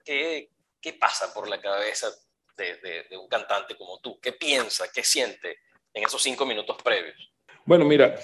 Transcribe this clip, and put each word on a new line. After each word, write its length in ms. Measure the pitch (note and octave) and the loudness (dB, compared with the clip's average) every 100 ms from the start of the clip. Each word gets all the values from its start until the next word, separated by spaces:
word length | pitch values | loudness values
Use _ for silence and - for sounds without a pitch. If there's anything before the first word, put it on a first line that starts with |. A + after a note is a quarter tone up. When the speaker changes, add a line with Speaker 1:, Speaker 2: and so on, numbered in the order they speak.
Speaker 1:
qué, 460 | - C#3 D#3+ D3+ - _ _ _ | -6 -4 -2 -4 -8 _ _ _
qué 120 | D#3+ | -14
pasa 400 | - A2 - F#2+ | -2 0 0 -4
por 140 | G#2+ G2+ | -6 -6
la 140 | G2 | -6
cabeza 460 | G2+ G2 G#2+ - A2 - _ _ _ - | -4 -2 -2 -4 -6 -8 _ _ _ -10
de, 180 | F2+ F2 | -8 -8
de, 220 | F#2 E2 - | -10 -12 -12
de 80 | F#2 | -18
un 100 | F#2+ | -6
cantante 460 | A2+ - G2+ - G#2 | -6 -2 -4 -4 -14
como 220 | F2+ F#2+ | -14 -14
tú? 200 | B2+ G2+ | -14 -8
¿Qué 120 | B2+ | -8
piensa, 520 | - D#3+ C3+ A2 - F#2 | -4 2 2 2 -4 -4
qué 80 | B2+ | -2
siente 580 | - C#3+ A#2 F#2+ F2+ D#2 _ _ _ | 0 2 0 -4 -12 -12 _ _ _
en 100 | G#2+ | -4
esos 180 | G#2+ A#2+ | -2 0
cinco 240 | C3+ B2 C3+ | -2 -2 -2
minutos 300 | G#2+ G#2+ - | -2 -6 -4
previos? 500 | B2 G#2 E2 - - _ _ - - | 0 0 -2 -14 -20 _ _ -12 6
Speaker 2:
Bueno, 200 | E3+ D3 | 6 8
mira, 340 | D3 B2 - | 8 8 4